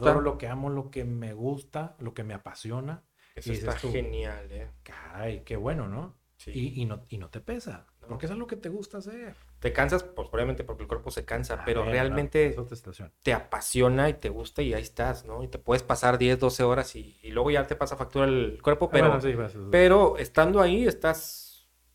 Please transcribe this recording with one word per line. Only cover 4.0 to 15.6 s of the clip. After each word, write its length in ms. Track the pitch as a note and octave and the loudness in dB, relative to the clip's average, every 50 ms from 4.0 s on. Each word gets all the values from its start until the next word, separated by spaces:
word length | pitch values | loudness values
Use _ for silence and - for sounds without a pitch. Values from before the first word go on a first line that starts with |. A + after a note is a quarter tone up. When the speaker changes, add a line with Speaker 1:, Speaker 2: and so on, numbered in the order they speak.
| A#2 A2 A2+ A2+ A2 G#2+ G#2 G#2 G2+ G2 | -4 -4 -6 -6 -6 -6 -8 -10 -14 -14
Speaker 2:
¿eh? 200 | G2+ G#2 A2 - - _ | -12 -12 -12 -14 -16 _
Speaker 1:
"Caray, 600 | _ - - - - - - G2 A2 A2+ G#2 G2 - | _ -20 -20 -20 -20 -16 -12 -8 -6 -6 -6 -8 -10
qué 120 | - A#2 | -8 -8
bueno", 300 | G#2 G#2 C3 E3 D#3 A2 G2 | -6 -4 -4 -4 -4 -4 -6
¿no? 280 | G2+ C3 E3+ F#3+ - _ _ _ _ _ | -8 -8 -10 -12 -16 _ _ _ _ _
Speaker 2:
Sí. 120 | - - - | -16 -12 -8
Speaker 1:
Y, 280 | B2+ A#2+ A#2 B2 B2+ | -6 -6 -6 -4 -6
y 20 | A#2+ | -6
no, 180 | A2 G#2 G#2 - - | -6 -6 -8 -12 -14
y 80 | A#2 | -14
no 140 | G2 F2 D#2+ | -14 -14 -12
te 100 | - A2+ | -14 -14
pesa, 460 | - - A#3+ A#3+ - - G2 E2+ - _ _ _ | -10 -10 -10 -10 -10 -12 -14 -14 -18 _ _ _
Speaker 2:
No. 60 | - A#2 | -16 -12
Speaker 1:
porque 180 | A#2 B2 D#3+ | -12 -8 -8
es 60 | E3 | -8
algo 140 | G3+ A#3 A#3+ | -8 -8 -8
que 100 | A#3 A3 | -10 -10
te 120 | G3+ - E3+ | -10 -10 -10
gusta 300 | F#3 G#3+ G3 - - G3+ | -10 -10 -10 -12 -14 -14
hacer. 380 | G3 G3+ A3 B3 A#3+ G3+ - _ _ - - - | -14 -12 -14 -14 -16 -16 -18 _ _ -20 -18 -6
Speaker 2:
Te 140 | - A#2+ | -6 -2
cansas, 300 | - C3 C#3+ C3+ F3+ F3 F3+ | 0 0 0 2 0 -2 -2
pues, 240 | - - A2+ G2 - | -4 -12 -12 -10 -6
obviamente, 340 | - A2+ A#2+ C3 B2+ - B2 | -2 -2 -2 -2 -4 -6 -8
porque 180 | A#2+ A2 - | -10 -10 -12
el 60 | G#2+ - | -8 -8
cuerpo 220 | A2+ A2+ - B2 | -8 -8 -8 -8
se 140 | - - - | -10 -10 -8
cansa, 300 | - A#2 A#2 B2 - A2+ | -6 -4 -4 -4 -4 -6
Speaker 1:
Ah, 80 | A2 - | -6 -2
Speaker 2:
pero 160 | A#2+ A2+ A#2 | -2 -2 0
Speaker 1:
bueno, 120 | G#2+ A2+ | 0 0
Speaker 2:
realmente 560 | B2 B2+ C3 C3+ C3+ D3 C#3+ C#3+ - D#3 D3+ C#3 | 0 0 0 0 0 -2 -2 0 2 4 4 4
Speaker 1:
es 100 | A#2 A#2 | 2 -4
otra 180 | A#2+ A#2+ A#2+ | -8 -10 -12
situación. 340 | A#2 - F#2 - - F#2+ D#2+ _ _ | -16 -16 -18 -16 -16 -16 -18 _ _
Speaker 2:
te 100 | - C3 | 0 0
apasiona 800 | A#2 A2 - - - - - - - B2+ B2 B2 B2+ C3 C#3+ D3+ | 0 0 -2 -6 -8 -6 -4 -2 2 4 4 6 6 4 2 2
y 40 | D3 | 0
te 140 | D3 - G#2 | -2 -6 -6
gusta 320 | G2+ A2+ A#2 - - - | -6 -6 -10 -8 -4 -4
y 120 | D3 B2 A2 | -2 -2 -2
ahí 80 | A2 | -4
estás, 420 | A2+ - - - A#2 B2+ B2 - - | -6 -8 -6 -4 -2 -2 -2 -4 -10
¿no? 180 | A2 A2 A#2+ | -12 -10 -10
Y 60 | C3 B2 | -10 -10
te 100 | - | -10
puedes 240 | - | -8